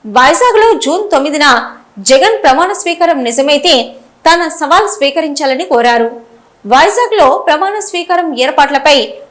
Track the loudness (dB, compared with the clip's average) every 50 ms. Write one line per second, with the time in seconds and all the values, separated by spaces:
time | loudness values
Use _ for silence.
0 | -14 -2 0 2 4 4 4 4 2 2 4 4 4 4 2 0 0 -2 -2 -4
1 | -2 0 0 0 0 -2 -2 0 2 2 2 0 -2 -8 -16 -20 _ _ _ -10
2 | 0 2 2 4 4 2 0 2 2 2 2 2 0 -2 -2 -4 -4 -6 -2 0
3 | 0 0 0 -2 -2 -2 -2 -2 0 0 0 0 2 0 0 0 -2 -4 -12 -20
4 | _ _ _ _ _ 2 2 2 0 -4 -4 -6 0 2 2 2 2 0 -2 -2
5 | -2 -2 -2 -2 -4 -4 -6 -4 -2 -2 -2 -4 -2 -2 0 0 2 2 2 0
6 | 0 -2 -6 -12 -20 _ -20 _ _ _ _ _ -2 0 2 4 4 2 2 0
7 | -2 0 2 2 2 2 2 0 0 -2 -2 0 -2 -4 -4 -6 -8 -6 -8 -8
8 | -4 -2 -2 -2 -2 -4 -4 -2 -2 -2 2 0 0 0 0 0 2 2 2 2
9 | 0 -4 -10 -18 -20 _